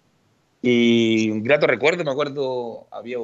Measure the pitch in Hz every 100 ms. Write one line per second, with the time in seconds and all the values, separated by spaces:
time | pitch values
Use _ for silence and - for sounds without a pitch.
0 | _ _ _ _ _ _ 123 120 117 117
1 | 113 110 110 107 110 147 151 120 143 180
2 | 156 131 143 139 131 127 117 110 - 107
3 | 110 123